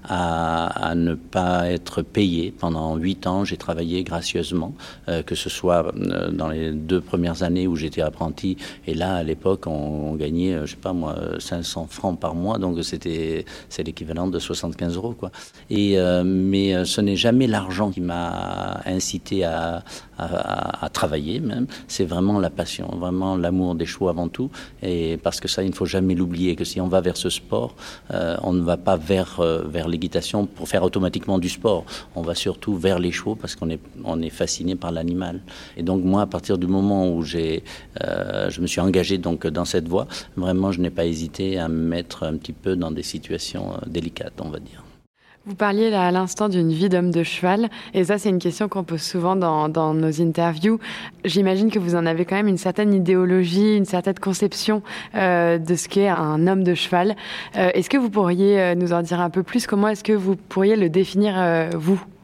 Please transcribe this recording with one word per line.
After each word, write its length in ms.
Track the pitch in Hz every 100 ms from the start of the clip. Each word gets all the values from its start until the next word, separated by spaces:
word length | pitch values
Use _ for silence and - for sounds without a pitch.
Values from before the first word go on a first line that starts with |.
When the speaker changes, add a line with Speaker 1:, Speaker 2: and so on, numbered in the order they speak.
Speaker 1:
à, 840 | - 90 87 82 82 82 85 - 82
à 60 |
ne 180 | 85 85
pas 580 | 82 - 95 90 90 87
être 300 | 85 - -
payé. 500 | 76 - 98 85 90 -
Pendant 380 | 87 80 80 80
huit 300 | 87 92 92
ans, 180 | 95
j'ai 140 | 101 87
travaillé 460 | - 82 85 90
gracieusement, 680 | 90 85 87 87 80 90 80 - - - -
euh, 120 | 85
que 120 | 78
ce 160 | 82 92
soit, 420 | - 90 87 80
euh, 360 | - 92 87 87
dans 180 | 80 80
les 240 | 78 80
deux 300 | 78 78 90
premières 400 | 82 90 85 85
années 240 | 90 90 92
où 100 | 82
j'étais 240 | 76 85
apprenti, 560 | 76 - 80 73 92 92 - - -
et 80 |
là, 220 | 80 85 90
à 60 |
l'époque, 440 | 78 78 92 95 -
on, 460 | 76 73 76 76
on 20 |
gagnait, 400 | 78 76 82 92
euh, 100 | 85
je 60 | 73
sais 80 | -
pas 160 | 95
moi, 220 | 90 78 80
euh, 220 | 80 82
cinq 240 | - 87
cents 240 | 85 - 80
francs 320 | - 98 87
par 160 | 82 82
mois, 220 | 92 110
donc 260 | 92 85
c'était, 600 | 80 82 87 82 80 80 - - -
c'est 140 | -
l'équivalent 460 | 80 - 76 82 92
de 100 | 87
soixante-quinze 560 | - 87 85 85 87
euros, 220 | 85 113 113
quoi. 140 | 92 - - - -
Et, 300 | 104 101 95
euh, 240 | 90 90
mais, 480 | 90 95 92 98 98
euh, 120 | 92
ce 160 | 87 -
n'est 160 | 101 95
jamais 320 | 113 123 127
l'argent 420 | 107 95 92 104
qui 100 | 90
m'a 800 | 90 87 87 50 50 50 50 50 -
incité 580 | 92 - 90 - 98
à, 380 | 85 82 82 85 - - - -
à, 60 |
à, 600 | 85 87 - - - -
à 40 | -
travailler 500 | - 85 76 76 117
même, 260 | 147 120 127 - -
c'est 160 | -
vraiment 340 | 87 85 98 104
la 100 | 87
passion, 380 | - 85 - 90 85
vraiment 400 | 90 92 95 92
l'amour 380 | 85 92 90
des 120 | 85 82
chevaux 220 | - 92
avant 200 | 82 85
tout, 220 | - 135 - - -
et 340 | 92 87 80 82
parce 200 | - -
que 80 | -
ça, 160 | -
il 60 | 95
ne 40 |
faut 100 | 90
jamais 300 | 90 98 95
l'oublier, 400 | 90 90 85 92
que 100 | 85
si 160 | 85 -
on 60 | 90
va 140 | 92
vers 160 | 87 82
ce 120 | 90
sport, 460 | - - 110 120 - - - -
euh, 240 | - 85 85
on 80 | -
ne 100 | 90
va 140 | 85 87
pas 200 | 92 90
vers, 440 | 78 95 90 -
euh, 240 | 85 82 80
vers 220 | 82 80
l'équitation 580 | 85 85 87 - 107 98
pour 220 | - 85
faire 160 | 98
automatiquement 560 | 90 98 92 90 - 95
du 80 | 87
sport, 360 | - 113 90 - - -
on 80 | 87
va 140 | 82 85
surtout 400 | 98 - - 95
vers 240 | 92 90
les 100 | 87
chevaux 240 | - 104
parce 220 | 110 87 -
qu'on 140 | 82
est, 100 | 80 - -
on 180 | - 82
est 80 | 80
fasciné 460 | - 87 - 87 90
par 160 | 85
l'animal. 480 | 82 85 90 90 90 - - - -
Et 60 |
donc 220 | 85 95
moi, 180 | 90 98
à 40 | 98
partir 300 | 90 90 95
du 120 | 90
moment 440 | 98 101 98 92
où 100 | 85
j'ai, 420 | 78 82 80 80 - - - -
euh, 440 | - 50 50 50 50
je 100 | -
me 80 | 87
suis 120 | -
engagé 380 | 92 92 87 98
donc 260 | 85 85 85
dans 160 | 78
cette 240 | 87 92 82
voie, 180 | 92 123 - - -
vraiment 340 | 92 92 95
je 100 | 87
n'ai 60 | 87
pas 160 | 87 85
hésité 520 | 80 80 - 95 95
à 100 | 82
me 140 | 80
mettre 420 | 82 85 85 -
un 120 | 80 78
petit 160 | -
peu 240 | 78 95 92
dans 140 | 82
des 120 | 78
situations, 720 | 82 - - 82 - 95 95
euh, 40 | 90 -
délicates, 480 | - 82 - - -
on 100 | -
va 80 | -
dire. 260 | - - - - _ _ _ _ 202
Speaker 2:
Vous 80 |
parliez 360 | 190 208 202 226
là 160 | 208 180
à 40 |
l'instant 380 | 185 185 - 214
d'une 240 | 180 165
vie 160 | 156 196
d'homme 220 | 180 180
de 120 | 165
cheval, 460 | 165 - 180 202 226 - -
et 120 | 190
ça 120 | 175 202
c'est 140 | 208
une 80 | 185
question 300 | 175 - 208
qu'on 140 | 196
pose 200 | 165 160
souvent 340 | - 185 170 190
dans, 320 | 170 156 151
dans 240 | 160 156
nos 280 | 156 160 151
interviews. 580 | 170 156 170 160 202 226 - - - -
J'imagine 460 | 196 170 185 190 220
que 80 | 214
vous 160 | 175
en 120 | 175 165
avez 180 | 165
quand 120 | 175 196
même 120 | 208
une 100 | 185
certaine 360 | 185 180 208
idéologie, 840 | 196 175 185 180 185 175 180 214 214
une 80 |
certaine 340 | 190 180 196 185
conception, 640 | 196 185 202 - - 214 208 - -
euh, 440 | 214 190 175 170 170
de 160 | 160
ce 140 | 170 -
qu'est 200 | 196 202
un 380 | 165 156 151 175
homme 180 | 190
de 100 | 180
cheval. 400 | 170 - 180 190 202 - - - 196
Euh, 140 | 180
est-ce 160 | 185 175
que 80 | 277
vous 100 | 240
pourriez, 500 | 208 180 180 196 202
euh, 160 | 180
nous 180 | 175 175
en 100 | 170
dire 180 | 170 175
un 100 | 175
peu 120 | 180
plus ? 240 | 175 247 -
Comment 220 | 202 214
est-ce 160 | 208
que 100 | 208
vous 220 | 214 185 190
pourriez 400 | - 190 196 220
le 120 | 180
définir, 460 | 170 185 190 208 185
euh, 340 | 175 165 160
vous ? 280 | 170 160 196 - -